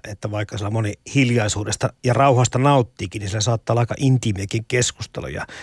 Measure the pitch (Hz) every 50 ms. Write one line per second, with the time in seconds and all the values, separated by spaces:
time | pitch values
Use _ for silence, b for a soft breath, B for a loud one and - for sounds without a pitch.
0 | - 92 101 - - 107 104 104 104 - - 98 101 101 107 110 110 104 - -
1 | _ - - 139 135 120 120 120 110 104 - 104 104 - - - - 113 - _
2 | - 127 120 135 139 143 131 123 127 113 - 123 131 143 143 135 123 - - -
3 | 110 95 - 110 104 95 95 110 104 123 120 110 - - 117 120 123 110 110 -
4 | 143 135 131 123 - 113 101 92 98 101 - 113 113 - - 123 120 - - -
5 | - - - - - - 139 - - B B B